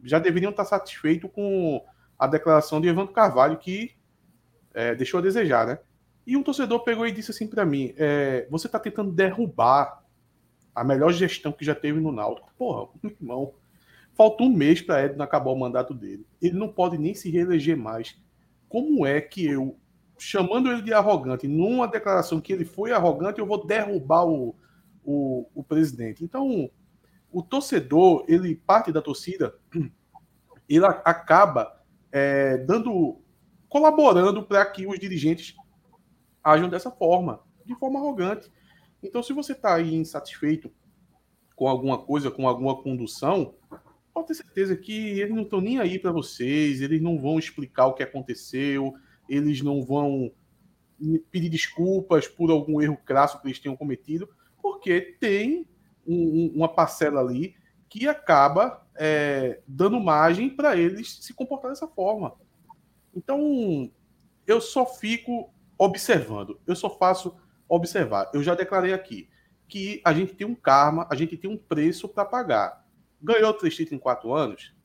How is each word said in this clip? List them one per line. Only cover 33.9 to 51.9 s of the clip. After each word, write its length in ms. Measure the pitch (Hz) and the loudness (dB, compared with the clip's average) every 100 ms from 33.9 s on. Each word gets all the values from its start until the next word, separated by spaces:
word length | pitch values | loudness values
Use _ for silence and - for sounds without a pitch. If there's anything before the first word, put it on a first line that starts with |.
| 311 285 175 190 208 | 8 6 6 4 0
pra 220 | 196 202 202 | 2 2 2
que 220 | - 190 | -2 -8
os 100 | 185 | -8
dirigentes 580 | 190 175 151 165 - - _ _ _ _ _ _ _ _ | -6 -2 -2 -2 -8 -20 _ _ _ _ _ _ _ _
ajam 280 | 156 156 180 | 4 4 4
dessa 200 | 175 254 | -4 -8
forma, 520 | - 165 180 175 107 _ _ - | -2 2 2 0 -8 _ _ -16
de 100 | 247 | -8
forma 240 | 269 269 | -6 -4
arrogante. 500 | 285 240 180 214 - _ _ _ _ _ | -6 -4 -4 -4 -12 _ _ _ _ _
Então, 200 | 196 240 | -8 -8
se 120 | 240 | -6
você 200 | 285 285 | -8 -8
tá 220 | 262 214 170 | -4 0 2
aí 180 | 165 160 | 2 -2
insatisfeito 760 | 160 147 - - 147 160 117 _ _ _ _ _ _ _ _ - | -4 -8 -12 -6 -2 -2 -6 _ _ _ _ _ _ _ _ -4
com 120 | 131 | 0
alguma 300 | 127 135 127 | 0 -2 -4
coisa, 340 | - 147 135 | -2 -4 -4
com 160 | - 131 | -2 -2
alguma 340 | 123 135 131 | 0 -2 -4
condução, 760 | 135 127 113 - 139 190 135 - _ - _ _ _ | -6 -8 -10 -4 -2 -2 -4 -10 _ -20 _ _ _
pode 140 | 330 330 | -10 -8
ter 60 | 320 | -10
certeza 400 | - - 196 185 | -8 -4 -2 -4
que 440 | - 214 214 196 | -6 -8 -6 -4
eles 160 | 208 226 | -4 -4
não 100 | 208 | -4
tão 160 | 196 | -4
nem 180 | 196 262 | -2 -2
aí 200 | 190 185 | -2 -2
pra 120 | 185 | -4
vocês, 720 | 165 - - 127 151 151 131 | -4 -6 -6 -2 0 0 -2
eles 200 | 139 160 | -2 0
não 180 | 170 160 | 0 -2
vão 180 | 135 160 | 0 -2
explicar 500 | 156 - 143 - 131 | -4 -12 -8 2 2
o 60 | |
que 100 | 127 | 2
aconteceu, 880 | 135 135 127 117 - 131 143 139 135 135 _ _ - | -8 -8 -10 -12 -8 -4 -2 -2 -4 -8 _ _ -4
eles 320 | 139 147 135 | -2 0 0
não 220 | 143 143 | -2 -2
vão 480 | 123 143 143 139 120 - _ _ _ _ _ _ 156 160 - | -2 -2 0 -2 -6 -10 _ _ _ _ _ _ -2 -2 -2
pedir 180 | 185 165 | -4 -2
desculpas 800 | 160 - - 180 | -4 -6 -2 0